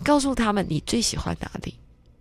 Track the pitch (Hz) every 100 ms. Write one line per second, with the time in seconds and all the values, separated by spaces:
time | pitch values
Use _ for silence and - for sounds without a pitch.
0 | - 294 277 240 226 208 180 151 - 233
1 | - - - - - - - - - -
2 | - -